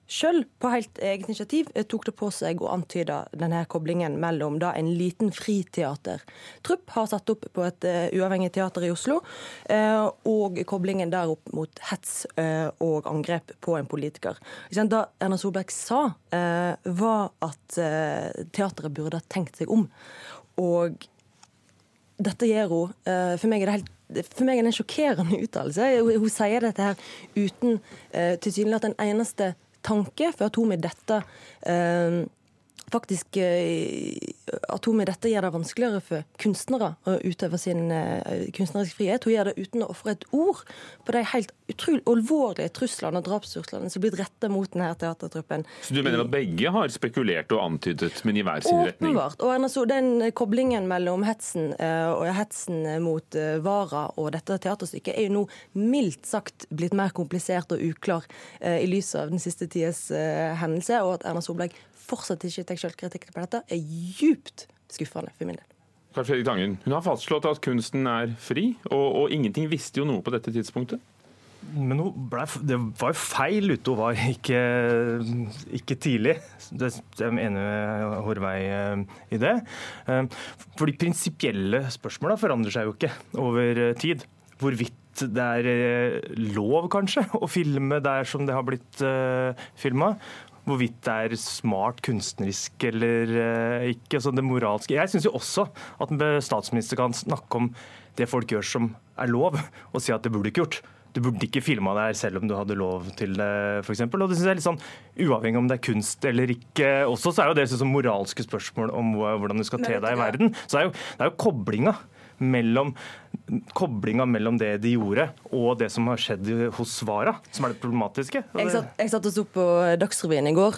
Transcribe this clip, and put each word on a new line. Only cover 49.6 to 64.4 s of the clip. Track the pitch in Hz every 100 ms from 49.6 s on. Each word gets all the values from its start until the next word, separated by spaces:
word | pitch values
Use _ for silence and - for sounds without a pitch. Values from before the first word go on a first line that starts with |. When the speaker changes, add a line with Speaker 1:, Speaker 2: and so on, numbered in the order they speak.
| 262
Speaker 1:
Sol-, | 269 233
den | 269 254 240 226
koblingen | 226 220 240 262 226 185
mellom | 180 180 185
hetsen, | 208 220 - 175 156 -
eh, | 160 165 165
og | - 165
hetsen | 190 214 - - 165 156 160
mot, | 170 160 -
eh, | 156 156 156
Vara | 180 202 190 147 147 -
og | 151
dette | 160 - 190
teaterstykket | 185 208 175 - 190 -
er | 202
jo | 202
nå | 202 - -
mildt | 196 220 285 196 -
sagt | - 214 - - -
blitt | 156 175
mer | 196 190
komplisert | - 160 180 - 180 170
og | 170
uklar, | 165 160 - 165 - - - -
eh, | 175 170
i | 185
lys | 196 190 151
av | 151
den | 175
siste | 175 - 170
tids, | 175 165 165 -
eh, | 156 156 156 160
hendelse, | 165 165 165 208 233
og | 185
at | 180 -
Erna | 170
Solberg | 170 175 175 - - - -
fortsatt | 247 - 175
ikke | 175 185
tar | 170 180
selvkritikk | 170 - 180 180 -
på | 170
dette, | 175 - -
er | 170
djupt | 151 165 175 185 302 277